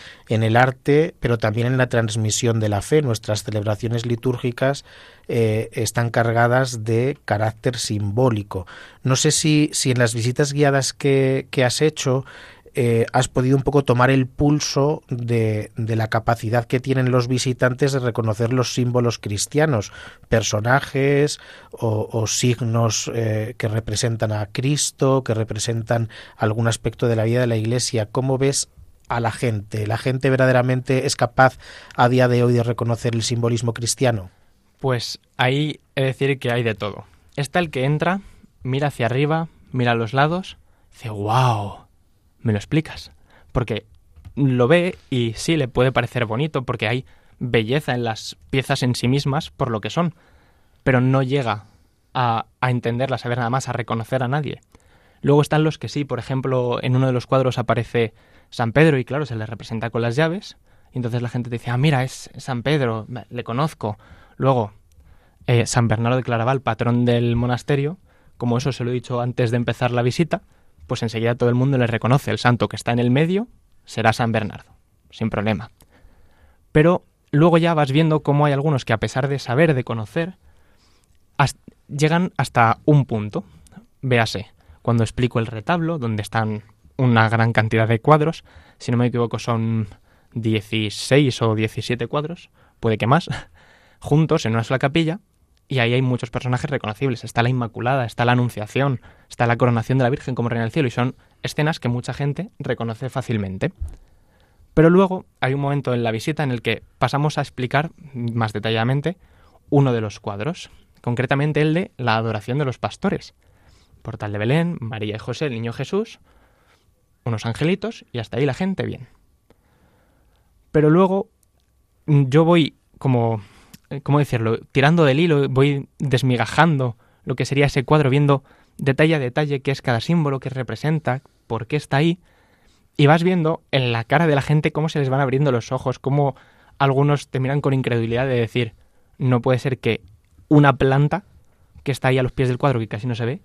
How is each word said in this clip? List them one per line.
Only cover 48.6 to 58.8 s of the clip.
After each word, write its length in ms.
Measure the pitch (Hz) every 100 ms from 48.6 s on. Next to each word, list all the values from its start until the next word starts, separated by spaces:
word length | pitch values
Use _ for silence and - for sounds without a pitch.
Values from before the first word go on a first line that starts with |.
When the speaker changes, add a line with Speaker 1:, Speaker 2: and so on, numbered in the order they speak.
| - 139
Speaker 2:
en 120 | 123
sí 140 | 120 123
mismas 420 | 139 139 139 -
por 200 | - 123
lo 100 | 110
que 80 | 107
son, 260 | - 175 - _ _ _ _ _ _
pero 160 | - 123
no 220 | 127 135
llega 420 | 131 139 117 104 - _ _ _ _
a, 340 | 131 123 113 - _
a 100 | 127
entenderlas, 540 | 123 117 117 131 123
a 60 | 123
ver 80 | 120
nada 120 | 117
más, 200 | 131 123
a 20 |
reconocer 500 | 120 113 117 113 131
a 60 | 123
nadie. 320 | 143 139 - _ _ _ _ _ _
Luego 180 | 139 147
están 240 | 143 156
los 140 | 156 -
que 100 | 117
sí, 160 | 143
por 140 | 135 123
ejemplo, 600 | - 135 131 127 123 113
en 140 | 120 127
uno 100 | 131
de 60 |
los 140 | 123 -
cuadros 300 | 135 127 120
aparece 560 | 113 117 110 120 110 - _ _ _
San 220 | - 117
Pedro 260 | 123